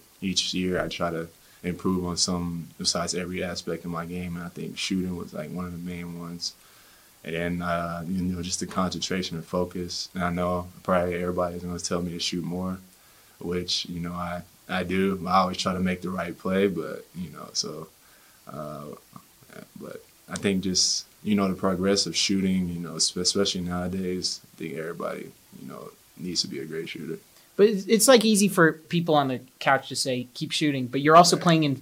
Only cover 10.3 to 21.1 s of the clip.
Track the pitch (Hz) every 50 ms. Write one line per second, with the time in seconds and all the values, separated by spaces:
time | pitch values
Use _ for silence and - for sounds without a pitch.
10.3 | 87 90 87 87 90 87 87 90 - - - 98 92 87 87 90 87 87 90 90
11.3 | 87 90 90 87 87 87 87 87 87 85 - - 92 85 87 85 85 85 - -
12.3 | 90 87 80 82 87 92 92 92 92 92 - - - - _ - - - - -
13.3 | - - - 87 90 90 87 - - - - 87 87 85 85 87 87 87 87 85
14.3 | 87 87 - - - _ _ - 92 92 90 87 92 95 98 98 92 87 82 90
15.3 | 92 95 92 92 90 - - 95 92 92 92 92 92 90 87 90 92 90 85 87
16.3 | 82 - - 95 95 98 101 98 85 82 73 76 - - - - - 87 90 73
17.3 | 73 73 - - - - - 76 76 80 78 - - _ _ - - - - -
18.3 | - - - - - 76 76 73 76 71 73 73 - - - _ - - - _
19.3 | _ _ - - - - - - - - - - - - - - _ _ _ -
20.3 | 90 90 - 101 95 92 92 92 90 - - - - - - -